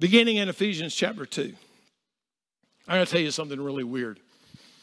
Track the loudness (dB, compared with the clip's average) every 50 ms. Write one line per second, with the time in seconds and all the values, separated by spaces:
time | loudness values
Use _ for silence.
0 | 2 6 6 6 6 6 2 0 0 -2 0 0 0 0 0 -2 -4 -6 -2 -2
1 | -2 -2 -2 -8 -10 -8 -6 -6 -6 -6 -8 -14 -20 _ _ _ _ _ _ _
2 | _ _ _ _ _ _ _ _ _ _ _ _ _ _ _ _ _ 0 2 2
3 | 2 2 2 0 0 0 -2 -4 -6 -6 -6 -6 -6 -4 -4 -4 -4 -4 -4 -4
4 | -4 -6 -8 -12 _ _ _ _ _ _ -20 -20 -20 -20 -20 -20